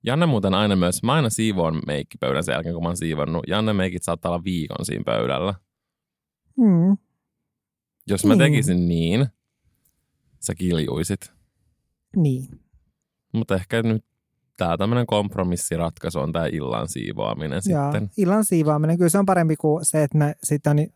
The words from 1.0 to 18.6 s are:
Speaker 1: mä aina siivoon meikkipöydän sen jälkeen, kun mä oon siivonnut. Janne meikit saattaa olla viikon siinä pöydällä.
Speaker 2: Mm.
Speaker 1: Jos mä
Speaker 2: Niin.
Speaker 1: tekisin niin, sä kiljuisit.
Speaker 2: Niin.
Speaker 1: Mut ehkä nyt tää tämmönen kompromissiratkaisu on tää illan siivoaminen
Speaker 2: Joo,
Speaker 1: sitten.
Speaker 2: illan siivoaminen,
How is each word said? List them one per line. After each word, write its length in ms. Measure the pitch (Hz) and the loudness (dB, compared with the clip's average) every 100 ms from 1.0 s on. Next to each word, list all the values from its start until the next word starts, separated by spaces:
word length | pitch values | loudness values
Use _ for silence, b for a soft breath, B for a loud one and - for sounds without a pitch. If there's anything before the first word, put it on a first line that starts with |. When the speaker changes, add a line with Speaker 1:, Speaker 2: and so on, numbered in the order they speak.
Speaker 1:
mä 100 | 113 | 0
aina 180 | 151 123 | 2 0
siivoon 500 | 107 110 95 82 80 - | 0 0 0 0 -2 -4
meikkipöydän 580 | 73 - - 64 67 | -6 -6 -6 -2 -2
sen 80 | 85 | -2
jälkeen, 220 | 64 85 | -4 -4
kun 80 | 85 | -4
mä 60 | 82 | -4
oon 80 | 87 | -4
siivonnut. 480 | 82 76 71 82 - | -4 -2 -2 -4 -2
Janne 240 | 98 110 | -2 0
meikit 300 | 101 92 90 | 0 -2 -4
saattaa 300 | - 82 87 | -4 -4 -4
olla 120 | 87 | -4
viikon 400 | 92 90 73 - | -4 -4 -6 -6
siinä 180 | 92 - - | -6 -6 -2
pöydällä. 480 | 55 60 65 92 98 _ _ _ _ _ _ _ _ _ - | -2 -2 -2 -4 -6 _ _ _ _ _ _ _ _ _ 2
Speaker 2:
Mm. 400 | 226 175 175 202 _ _ _ _ _ _ _ _ _ _ - | 4 6 4 2 _ _ _ _ _ _ _ _ _ _ -4
Speaker 1:
Jos 180 | 98 | 0
mä 100 | 104 | 4
Speaker 2:
Niin. 40 | 214 | 6
Speaker 1:
tekisin 500 | 151 147 104 90 85 | 6 4 2 2 2
niin, 380 | 85 82 104 135 _ _ _ _ _ _ _ _ _ _ _ | 2 2 2 0 _ _ _ _ _ _ _ _ _ _ _
sä 140 | - | -10
kiljuisit. 760 | - 90 85 76 76 85 98 - _ _ _ _ _ _ _ _ 196 | -4 0 0 0 -2 -2 -4 -6 _ _ _ _ _ _ _ _ 0
Speaker 2:
Niin. 440 | 151 131 131 - _ _ _ _ _ _ _ | 0 0 -8 -18 _ _ _ _ _ _ _
Speaker 1:
Mut 180 | 113 113 | -4 0
ehkä 320 | 95 92 117 | -2 0 -2
nyt 220 | 113 110 _ _ _ _ _ - | 0 -2 _ _ _ _ _ -4
tää 200 | 90 85 | -2 0
tämmönen 300 | 101 120 120 | 0 0 0
kompromissiratkaisu 1120 | 104 101 - 90 87 - 85 82 - 82 82 | 0 0 -2 -2 -2 -4 -4 -4 -4 -6 -4
on 120 | 73 | -4
tää 140 | 82 80 | -2 -2
illan 420 | 78 65 57 - | -4 -4 -4 -6
siivoaminen 720 | - 50 50 52 55 78 73 190 | -8 -8 -6 -6 -4 -6 -4 -2
Speaker 2:
Joo, 160 | 160 143 | -2 -2
Speaker 1:
sitten. 180 | 107 104 - | -4 -4 -2
Speaker 2:
illan 280 | 185 208 | 0 0
siivoaminen, 520 | 214 170 | 0 0